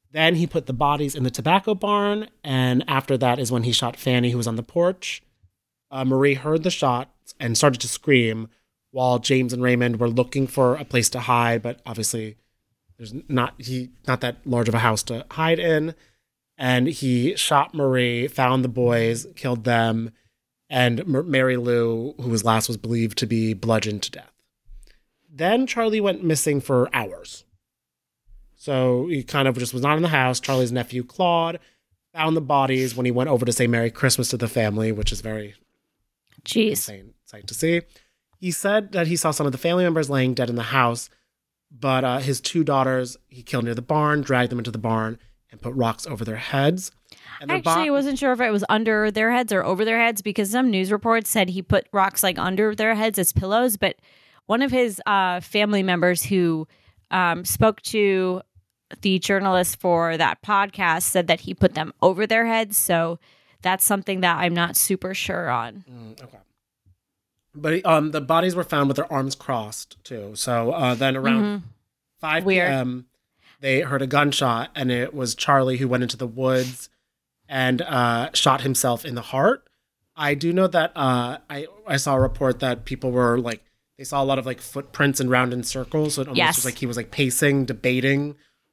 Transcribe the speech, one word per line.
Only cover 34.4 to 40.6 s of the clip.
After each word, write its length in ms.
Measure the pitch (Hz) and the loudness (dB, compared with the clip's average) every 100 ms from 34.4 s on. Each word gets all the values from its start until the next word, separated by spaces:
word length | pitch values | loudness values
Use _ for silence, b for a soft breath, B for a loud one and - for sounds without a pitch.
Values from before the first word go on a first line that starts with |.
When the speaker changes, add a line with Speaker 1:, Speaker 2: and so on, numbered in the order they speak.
| 113 | -2
Speaker 1:
family, 440 | 120 107 107 110 | 0 0 0 -2
which 200 | 107 101 | 0 -2
is 80 | 107 | -2
very 340 | 110 107 101 - _ _ _ _ _ _ _ _ | -6 -8 -10 -18 _ _ _ _ _ _ _ _
Speaker 2:
Jeez. 260 | - 226 220 | -4 0 0
Speaker 1:
insane 440 | - - 98 107 _ _ | -2 -6 -12 -20 _ _
sight 200 | 104 101 | -18 -14
to 60 | |
see. 280 | - 160 170 - b b b _ _ | -4 0 0 -4 b b b _ _
He 120 | 185 | -8
said 420 | - 196 214 202 | -4 0 0 0
that 140 | 185 160 | -2 0
he 100 | 170 | 0
saw 140 | 160 | 0
some 160 | 143 143 | 0 -2
of 60 | |
the 60 | 131 | -2
family 260 | 165 180 | 0 2
members 240 | 175 160 139 | 2 0 0
laying 240 | 139 127 | 0 0
dead 140 | 123 120 | 0 -2
in 60 | |
the 60 | 120 | -4